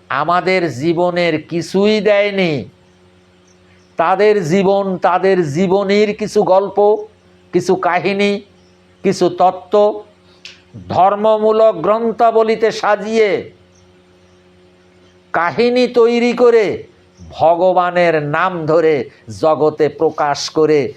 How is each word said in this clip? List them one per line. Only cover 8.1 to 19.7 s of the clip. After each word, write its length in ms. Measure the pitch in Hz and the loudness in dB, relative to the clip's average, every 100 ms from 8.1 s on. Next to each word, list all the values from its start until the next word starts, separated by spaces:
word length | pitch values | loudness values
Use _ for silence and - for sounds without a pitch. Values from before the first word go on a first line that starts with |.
| 196 202 202 - _ _ _ _ _ | -2 -2 -4 -10 _ _ _ _ _
কিছু 260 | 196 190 180 | -4 0 0
তত্ত্ব 760 | 180 180 185 - 208 208 214 - _ _ _ - - _ 113 90 | 2 0 0 0 2 2 0 -10 _ _ _ -20 -20 _ -18 -6
ধর্মমূলক 880 | 160 190 202 214 214 214 220 220 175 | 0 2 2 0 2 2 2 2 2
গ্রন্থাবলিতে 960 | 151 220 233 214 233 220 220 220 220 | -2 -2 -2 0 2 2 0 0 -2
সাজিয়ে 800 | 208 202 208 202 226 208 151 - - _ _ _ _ _ _ _ _ _ _ _ _ _ _ _ _ _ | -2 -2 -2 -2 0 0 -2 -6 -18 _ _ _ _ _ _ _ _ _ _ _ _ _ _ _ _ _
কাহিনী 540 | 160 170 131 240 247 247 | -4 -2 0 0 0 0
তৈরি 460 | 247 226 240 240 | 2 2 2 0
করে 500 | 240 240 226 185 - - _ _ - - | 2 4 4 2 -4 -12 _ _ -20 -18
ভগবানের 960 | - 156 170 185 180 180 175 175 160 | 0 2 2 2 2 0 0 2 0
নাম 420 | 147 156 185 175 156 | -2 -2 -2 -2 -2
ধরে 440 | 160 160 147 - - - 98 | 2 2 0 -4 -12 -20 -4
জগতে 500 | 160 156 151 | 0 0 0